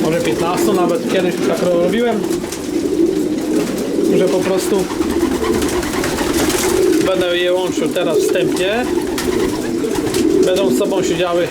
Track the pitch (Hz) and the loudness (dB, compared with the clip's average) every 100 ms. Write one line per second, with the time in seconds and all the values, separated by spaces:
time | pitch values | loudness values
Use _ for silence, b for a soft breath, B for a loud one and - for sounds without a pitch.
0 | 113 165 - 226 170 - - 190 175 170 | 0 0 0 0 0 0 2 2 2 0
1 | - 190 180 175 - 165 180 170 175 208 | 0 0 0 0 -2 0 2 2 2 2
2 | 240 214 175 - - - - - - - | 0 0 -2 -2 -4 -8 -4 -2 -2 2
3 | - - - - - - - - - - | 2 2 -2 -2 -2 -2 -2 -4 -2 0
4 | - - 175 185 - 185 - 202 180 - | 2 2 2 0 0 -2 0 0 -2 -2
5 | - 339 339 - - - - 359 339 - | -2 0 0 0 -2 0 0 -2 -2 -2
6 | - - - - - - - - - - | -2 -2 -2 0 0 0 0 2 2 2
7 | 185 185 180 175 180 180 185 - 151 180 | 2 0 0 0 0 0 0 -2 -2 -2
8 | 175 151 - 185 165 156 180 226 254 339 | 0 2 2 0 0 0 0 0 0 -2
9 | - - - - - - 120 117 - - | -2 -4 -2 0 0 -2 -4 -2 -2 -2
10 | - - - - - 185 196 - 208 190 | -2 0 2 4 4 4 2 2 2 0
11 | - 170 180 175 165 | 0 0 0 0 0